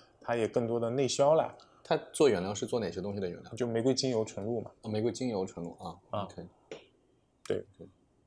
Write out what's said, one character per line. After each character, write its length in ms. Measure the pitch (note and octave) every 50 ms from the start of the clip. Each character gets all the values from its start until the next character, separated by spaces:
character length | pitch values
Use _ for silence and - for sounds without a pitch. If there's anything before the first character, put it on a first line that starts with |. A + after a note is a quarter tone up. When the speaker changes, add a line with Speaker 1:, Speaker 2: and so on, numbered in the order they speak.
| - _ _ -
Speaker 1:
它 160 | - - A#2+
也 120 | A#2+ A2
更 180 | G#2 - B2+ A#2
多 140 | A2+ A#2 A#2
的 100 | A#2 A#2
内 180 | A#2+ C3+ C#3
销 280 | A#2+ - - C#3 C#3+ D#3+
了。 200 | D#3+ A#2+ - - - - - - - -
Speaker 2:
它 120 | - E3 - - -
做 160 | - - D#3+
原 140 | C3+ G#2+ F2
料 100 | F2+ G2
是 140 | G#2 G#2 -
做 140 | A2 - A#2+
哪 120 | G#2 F2
些 80 | F2 F#2+
东 140 | F2+ G2+ G2
西 60 | G2+
的 100 | F#2+ F2
原 100 | E2+ - -
料？ 80 | - -
Speaker 1:
就 140 | A2+ A#2+
玫 120 | A#2+ A2+ A2+
瑰 140 | A2+ C3+ C3
精 160 | C3 - C3
油 160 | B2+ A2 A2
纯 180 | - - G2+ G2
露 160 | A2 A#2+ A2
嘛。 120 | - - - _
Speaker 2:
啊， 80 | - A2
玫 140 | G#2+ G#2+ A2
瑰 80 | A#2+
精 180 | G#2 - C3 B2
油 160 | A2 F#2+ F#2+
纯 180 | F#2+ - - E2+
露 140 | E2+ - -
啊。 200 | - F2 E2 - - -
Speaker 1:
啊。 140 | - G#2 G2
Speaker 2:
OK。 240 | F#2 - - F2 F2+ - _ _ - - - - - _ _ _ _ _ _ _ _ _ _ -
Speaker 1:
对。 160 | - G#2 G2+ - - - - E2+ G2 - _ _ _ _ _ _